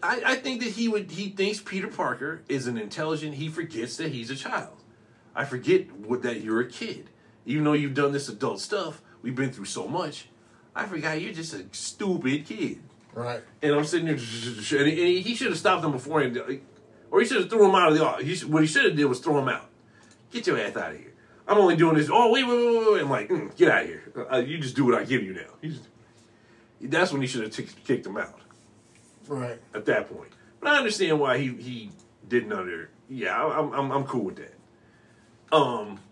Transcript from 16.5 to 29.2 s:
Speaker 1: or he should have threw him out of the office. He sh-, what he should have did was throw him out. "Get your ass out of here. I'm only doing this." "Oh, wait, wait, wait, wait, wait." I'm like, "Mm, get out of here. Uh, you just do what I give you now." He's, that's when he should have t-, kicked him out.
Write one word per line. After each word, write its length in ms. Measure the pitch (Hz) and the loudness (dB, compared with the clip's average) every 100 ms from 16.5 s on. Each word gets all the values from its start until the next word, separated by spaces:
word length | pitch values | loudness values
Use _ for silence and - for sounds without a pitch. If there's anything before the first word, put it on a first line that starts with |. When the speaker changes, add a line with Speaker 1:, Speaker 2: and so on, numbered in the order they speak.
| 139 - - - - - | -8 -10 -20 -20 -20 0
Speaker 1:
or 80 | 190 | 2
he 60 | 233 | 4
should 160 | 233 | 2
have 60 | 175 | 2
threw 160 | 226 196 | 6 8
him 40 | 185 | 8
out 160 | 165 | 6
of 40 | 151 | 6
the 60 | |
office. 220 | 143 - 139 | 4 0 -4
He 80 | |
sh-, 80 | 185 | -4
what 160 | - 156 | 2 2
he 40 | 156 | 4
should 200 | 214 214 | 4 4
have 100 | 151 | 4
did 80 | |
was 160 | 139 123 | 2 0
throw 180 | 156 143 | 0 0
him 100 | 127 | 0
out. 180 | - - _ _ _ - _ _ | -4 -8 _ _ _ -20 _ _
"Get 160 | 240 - | -6 -2
your 100 | 113 | 0
ass 180 | 101 107 | -2 -6
out 160 | 80 | -8
of 60 | 73 | -10
here. 140 | - - - - - | -18 -20 -20 -10 2
I'm 120 | 208 | 6
only 180 | 180 160 | 8 8
doing 200 | 165 156 | 6 6
this." 120 | 131 | 6
"Oh, 200 | 226 233 | 6 6
wait, 120 | 269 | 6
wait, 120 | 247 240 | 4 2
wait, 220 | 240 233 | 4 4
wait, 140 | 220 | 4
wait." 80 | 190 | 4
I'm 80 | 139 | 2
like, 180 | 117 104 | -2 -2
"Mm, 260 | 170 101 - | -2 -2 4
get 140 | 170 | 6
out 120 | 98 | 6
of 60 | 85 | 0
here. 140 | 80 - - - | -8 -12 -10 -2
Uh, 60 | 127 | 0
you 200 | 131 160 | 0 -4
just 160 | 131 | -4
do 100 | 127 | 2
what 100 | 123 117 | 4 4
I 80 | |
give 180 | 107 123 | 2 -2
you 100 | 95 | -2
now." 100 | 92 - - | -10 -14 -14
He's, 160 | 156 120 - _ _ _ _ _ _ _ _ - | -12 -12 -16 _ _ _ _ _ _ _ _ -14
that's 320 | 135 160 185 | -2 0 2
when 80 | 139 | 0
he 80 | 131 | -2
should 140 | 131 | -4
have 100 | 107 | -6
t-, 160 | - - - - | -8 -12 -8 -2
kicked 180 | 190 - | -2 -2
him 100 | 208 | -8
out. 240 | - - - - _ _ _ _ _ _ | -8 -12 -20 -20 _ _ _ _ _ _